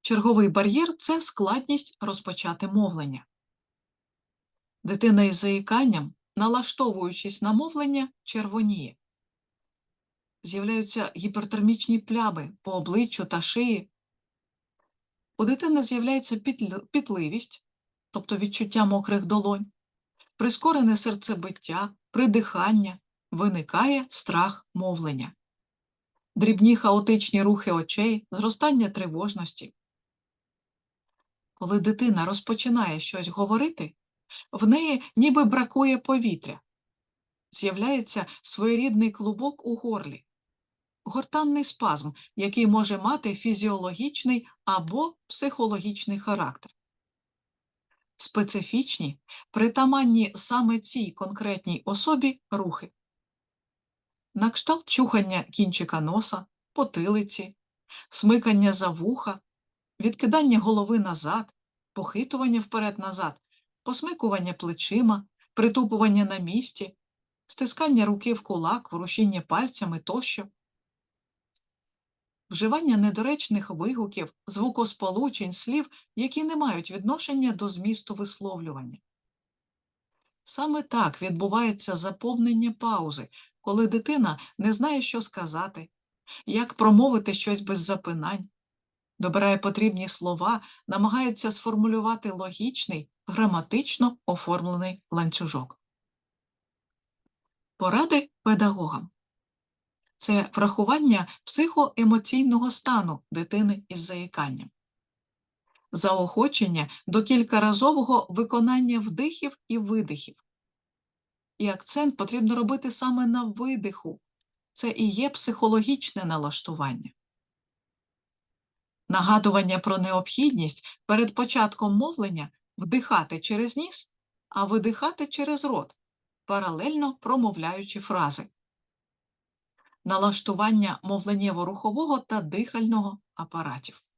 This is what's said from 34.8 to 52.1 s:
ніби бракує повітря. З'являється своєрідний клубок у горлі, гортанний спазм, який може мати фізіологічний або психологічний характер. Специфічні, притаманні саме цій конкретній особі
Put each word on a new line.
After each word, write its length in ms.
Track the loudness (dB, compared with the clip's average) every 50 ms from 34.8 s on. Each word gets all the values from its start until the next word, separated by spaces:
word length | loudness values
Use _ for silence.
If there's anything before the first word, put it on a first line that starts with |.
| 4 0 0 -2 -4 -2 _
ніби 280 | 4 4 6 6 4 4
бракує 540 | 4 4 2 0 0 0 2 2 2 2
повітря. 640 | 0 _ 0 0 2 2 0 -2 -4 -8 -12 -12 -14 _ _ _ _ _ _ _ _ _ _ _ _ _ _ _ _ _ _
З'являється 720 | -8 -4 -4 -4 -2 -2 -2 -2 -2 -2 -2 -4 -6 -6 -6 -8 -12 -8
своєрідний 680 | -6 -6 -4 0 0 2 2 2 2 2 2 2 2 2
клубок 540 | 0 -2 -4 -4 -4 -2 -4 -6 -6 -6 -6
у 100 | -6 -6
горлі, 500 | -4 -4 -4 -4 -4 -6 -10 -14 -16 _ _ _ _ _ _ _ _ _ _ _ _ _ _ _ _ _
гортанний 600 | -6 -6 -6 -6 -2 -2 0 0 2 0 0 0
спазм, 480 | -2 -2 _ -2 0 0 -2 -4 -8 -12 -14 -20 _ _
який 320 | -4 -4 -2 0 2 4
може 300 | 4 4 4 2 0 -2
мати 380 | -2 0 -2 -2 0 -4 -6 -6
фізіологічний 1120 | -4 -2 -2 0 0 0 0 -2 -2 -4 -6 -6 -6 -6 -6 -6 -4 0 0 0 0 -2 -8 _ _ _
або 500 | -2 -2 -2 -2 -2 -2 -2 -2 -4 -6 _ _
психологічний 920 | _ -2 -2 -2 -2 -2 -2 -2 -2 -2 -4 -4 -6 -8 -6 -6 -6 -6 -6
характер. 520 | -4 -4 -4 -2 -4 -6 -6 -12 -20 -20 _ _ _ _ _ _ _ _ _ _ _ _ _ _ _ _ _ _ _ _ _ _ _ _ _ _ _ _ _
Специфічні, 1040 | -4 -4 -2 0 -2 0 0 -2 -4 -4 -2 -2 -2 -2 -2 -6 -6 -6 -8 -8 _ _ _ -20 -20 -20 _
притаманні 800 | 0 0 0 2 2 2 4 4 4 4 4 4 4 4 4 2 0
саме 440 | -4 -2 0 0 2 2 2 0 0
цій 320 | -2 -2 -2 -2 -2 -4
конкретній 720 | -6 -8 -10 -10 -8 -6 -4 -4 -4 -4 _ -6 -6 -6 _
особі 560 | -4 -4 -2 0 0